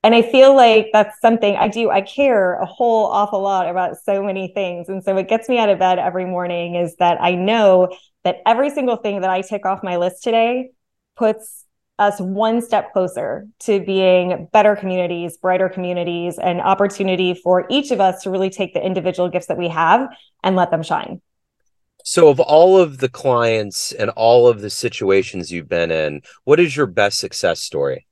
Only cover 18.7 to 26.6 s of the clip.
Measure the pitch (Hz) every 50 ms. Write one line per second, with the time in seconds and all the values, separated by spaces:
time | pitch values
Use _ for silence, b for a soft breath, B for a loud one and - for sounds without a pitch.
18.7 | _ 170 - 190 190 185 160 185 180 - 180 180 175 180 170 - 165 175 175 170
19.7 | 160 160 165 160 185 240 269 262 B B B B B _ - 190 190 185 180 -
20.7 | - 156 160 - 170 - - - - 185 _ _ _ _ _ _ _ _ _ _
21.7 | _ _ _ _ _ _ _ - - 180 165 151 139 127 - - 147 156 170 185
22.7 | 190 190 180 156 139 131 131 127 - - - 139 123 120 117 117 113 110 104 101
23.7 | - - - - - - 107 107 - - 113 117 120 123 120 123 117 104 101 104
24.7 | - - - 120 - - 110 95 95 98 92 - - 92 85 78 90 85 76 -
25.7 | 87 85 85 82 82 80 78 76 73 71 b b b b b 123 147 165